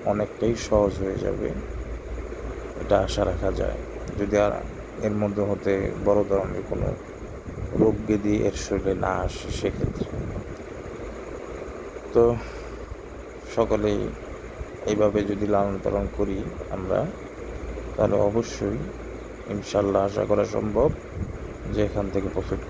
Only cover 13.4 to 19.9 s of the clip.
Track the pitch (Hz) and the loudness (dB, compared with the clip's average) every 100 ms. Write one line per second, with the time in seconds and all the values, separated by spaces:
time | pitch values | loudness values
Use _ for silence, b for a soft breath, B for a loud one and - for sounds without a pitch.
13.4 | - - 113 107 104 104 104 - - - | -4 0 2 4 2 2 -2 -6 -10 -12
14.4 | - - - - - 104 107 104 101 101 | -12 -10 -10 -6 -2 4 4 4 2 0
15.4 | 104 101 101 98 104 101 98 - 101 98 | 4 4 4 2 0 0 0 0 0 0
16.4 | - - - 95 92 98 160 - - - | -4 -6 -6 -6 0 2 2 -4 -12 -10
17.4 | - - - - - - 104 101 101 113 | -10 -8 -8 -8 -6 2 4 6 4 4
18.4 | 113 - 101 107 - - - - - - | 0 -2 -2 -2 -4 -8 -10 -10 -12 -12
19.4 | - 104 - 107 98 | -6 -6 0 2 4